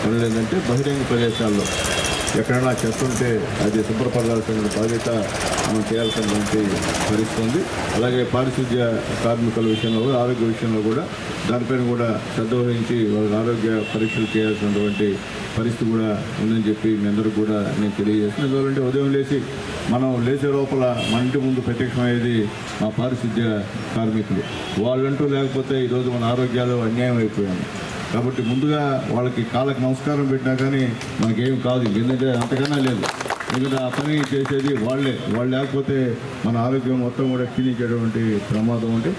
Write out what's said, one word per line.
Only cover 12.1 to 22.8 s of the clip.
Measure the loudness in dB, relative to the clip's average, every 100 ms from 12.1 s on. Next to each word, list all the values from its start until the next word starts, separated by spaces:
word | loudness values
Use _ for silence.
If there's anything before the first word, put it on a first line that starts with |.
| -2 -4
శ్రద్ధ | -4 0 2
వహించి | 2 0 0 2 2
వాళ్ళ | 2 2 2
ఆరోగ్య | 0 0 2 0 -2
పరీక్షలు | -2 0 0 0
చేయాల్సినటువంటి | 2 0 0 0 2 0 2 0 0 -6 -8 -6 -2
పరిస్థితి | -2 0 0
కూడా | 2 0 -2 -4 -2
ఉందని | 0 2 2
చెప్పి | 2 2 2
మీ | 2
అందరూ | 2 0 0
కూడా | 0 0 0 0
నేను | 0 0
తెలియజేస్తున్నాను. | 2 2 2 0 0 2
ఎందుకంటే | 2 0 0
ఉదయం | 2 2 2
లేచి | 2 -2 -2 -6 -8 -6 -2
మనం | 0 2 2 0
లేచే | 2 2 2
లోపల | 0 2 2 0 0
మన | 0 2
ఇంటి | 2 2
ముందు | 0 0
ప్రత్యక్షమయ్యేది | -2 -2 0 0 2 2 0 0 -4 -8 -4